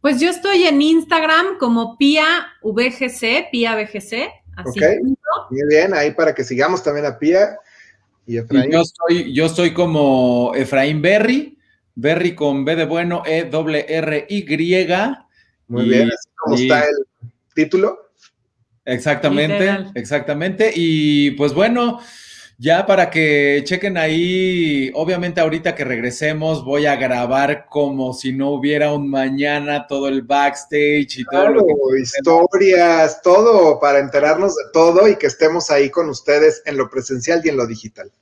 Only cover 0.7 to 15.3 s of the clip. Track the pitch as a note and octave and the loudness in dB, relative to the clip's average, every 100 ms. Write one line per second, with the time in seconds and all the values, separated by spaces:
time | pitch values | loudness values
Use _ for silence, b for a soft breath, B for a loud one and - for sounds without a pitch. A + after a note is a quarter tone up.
0.7 | C#4+ D4+ D#4+ - E4 D#4 D#4+ F#4+ F#4+ B3 | 2 2 2 2 -2 2 0 0 -2 -2
1.7 | A#3 A#3 - C#4 D4+ D#4 E4+ - _ G#3+ | 0 -2 0 2 4 2 -2 -4 _ -6
2.7 | G#3 B3 B3 B3+ B3 A3+ C4+ E4+ A#3+ A3+ | -2 -2 -2 -8 -4 -2 -2 -4 -2 -2
3.7 | A3 G#3+ G#3 G3 A3+ F4 - - - C#3 | -2 -6 -10 -10 -8 -8 -12 -20 -12 -10
4.7 | D#3 D3+ - - C4+ - - - C3 D3 | 0 0 2 -2 -4 -6 -8 -6 -4 2
5.7 | D3+ F#3 F3 D3 D3+ D#3+ C#3 A#2+ B2 D3+ | 2 2 0 -2 0 -2 -2 -6 -2 0
6.7 | F3+ E3 C#3+ D3 B2+ D3+ F3+ G#3 - b | 0 -2 -4 -6 -2 0 2 0 -2 b
7.7 | b b b b _ - A#2 A#2 C#3 C3+ | b b b b _ -8 -8 0 0 2
8.7 | E3 E3 _ E3+ F3 C3+ C3+ D#3+ D#3+ F3 | 0 0 _ -2 -2 -2 -2 -2 0 -2
9.7 | E3+ F3 D#3 C#3+ C3 B2+ B2 B2 C3 B2+ | 0 -2 2 2 2 2 0 0 -2 -2
10.7 | C#3 C#3 D#3 D#3+ G#3 A3 C4 D4+ _ _ | 0 0 0 2 2 2 0 -4 _ _
11.7 | _ _ - C3+ E3 F3 E3+ D3 C#3 C3+ | _ _ -4 -2 0 -2 -2 -4 -2 -2
12.7 | D#3+ D3+ E3 F3 E3+ - D#3+ E3 D3+ D#3 | -2 -2 -2 -4 -4 -4 -4 -2 -4 -2
13.7 | D3+ - D#3+ D#3 D3+ - G3+ E3 D3+ E3+ | -4 -4 -4 -4 -4 -4 -8 -4 -4 0
14.7 | F#3 E3+ F#3 A3+ C4+ _ | 0 0 -2 -2 -6 _